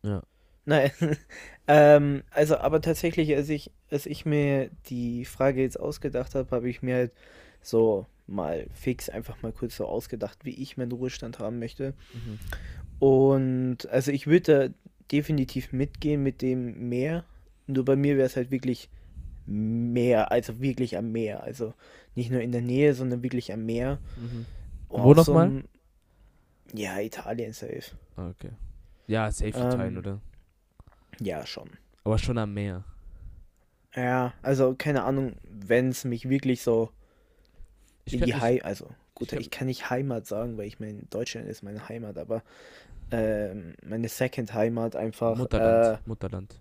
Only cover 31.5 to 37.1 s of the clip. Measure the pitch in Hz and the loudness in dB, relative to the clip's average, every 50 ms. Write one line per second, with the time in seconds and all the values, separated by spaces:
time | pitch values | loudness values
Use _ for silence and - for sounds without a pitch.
31.5 | - - - - - - _ _ _ _ _ 104 110 107 - - 123 117 107 104 | -14 -14 -16 -18 -20 -20 _ _ _ _ _ 0 0 2 2 0 0 -2 -2 -2
32.5 | 101 101 101 101 92 92 101 - - - - - - - - - - - - - | -4 -6 -4 -4 -6 -8 -10 -14 -18 -20 -20 -20 -18 -16 -18 -18 -18 -18 -20 -20
33.5 | _ _ _ _ _ _ _ _ - 127 123 123 127 127 123 123 - - - 131 | _ _ _ _ _ _ _ _ -6 -4 0 0 2 2 0 -2 -6 -6 -2 0
34.5 | 139 131 131 131 131 131 - 151 147 131 92 127 135 135 135 123 - - - - | 2 4 4 2 2 0 -2 0 0 0 0 0 0 0 -2 -4 -6 -12 -18 -18
35.5 | 95 107 98 95 117 120 127 131 127 - - 131 120 117 - 131 135 139 - 131 | -18 -16 0 2 4 4 4 2 -2 -2 -4 -4 -6 -4 -2 0 0 0 2 0
36.5 | 127 120 - 123 117 113 113 107 - - _ _ | 0 0 2 2 2 2 2 0 -6 -20 _ _